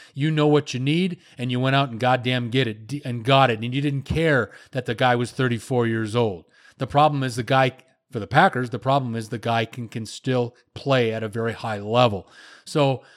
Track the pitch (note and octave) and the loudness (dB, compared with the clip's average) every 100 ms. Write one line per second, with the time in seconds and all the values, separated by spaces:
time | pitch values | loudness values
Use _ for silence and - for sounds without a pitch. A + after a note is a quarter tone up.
0 | - - D3+ D#3 D3+ D3 C#3+ B2 C3 D#3+ | -16 -4 0 2 4 4 2 -4 0 0
1 | F#3 F3 _ - B2 B2 C3 C3+ C#3 A2+ | 0 -4 _ -8 -4 0 2 2 0 0
2 | B2 B2+ A#2+ B2+ A#2+ B2+ B2 G#2+ G#2+ C#3+ | 0 0 0 -2 0 0 0 -4 -10 -10
3 | C3 A#2+ A2+ C3+ C3+ A2 A#2+ C3 D3 C#3 | -6 -6 4 6 6 2 -2 -2 -2 -4
4 | C3+ D3+ E3 C#3 G#2+ - - C3+ B2+ A#2+ | -4 0 2 2 0 -6 -8 -8 -6 0
5 | B2+ B2 B2 - B2+ A#2 - B2+ A#2 A2+ | 2 2 0 -2 -2 -2 -2 0 0 0
6 | G#2+ A#2 A2+ F2+ - _ - _ C3+ C#3+ | -2 0 0 -2 -14 _ -20 _ -2 2
7 | D3+ D3 C3 A#2 A2+ C3+ C3 - _ _ | 4 2 -4 -4 0 2 2 -2 _ _
8 | _ A#2+ G2 C#3+ F#3 C3 B2 A#2 C3 C3+ | _ -10 0 4 4 2 -6 -6 0 0
9 | C3 A#2 G#2+ A#2 A2+ A#2 A2+ - A#2 A#2+ | 0 -6 -8 -8 -2 -2 -2 -8 -12 -10
10 | A2 - - B2+ A#2+ - _ - - C3 | -12 -8 -2 -2 -2 -8 _ -10 0 2
11 | A#2 A2 A2 G#2+ A2+ G#2 A2+ G#2 G2+ A#2+ | 2 -2 -6 -4 -4 -4 -6 -6 -2 2
12 | B2 G2+ - - - - - D#3 C#3 B2+ | 2 2 -8 -20 -20 -20 -6 0 0 0
13 | - | -6